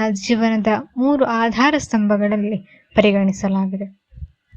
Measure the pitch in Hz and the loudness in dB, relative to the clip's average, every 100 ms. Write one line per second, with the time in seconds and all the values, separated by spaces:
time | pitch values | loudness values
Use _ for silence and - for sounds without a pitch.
0 | 220 196 - 226 226 220 208 214 - 247 | 0 -2 -2 0 2 0 0 -2 -4 -2
1 | 269 285 247 226 233 220 277 294 - 226 | 0 2 0 0 0 2 2 0 -2 0
2 | 208 208 208 214 208 208 - - _ - | 2 0 0 0 -2 -6 -10 -20 _ 2
3 | 208 196 196 196 196 196 190 190 196 - | 4 4 0 -2 -2 -2 -2 -4 -10 -14
4 | _ - - _ _ | _ -18 -18 _ _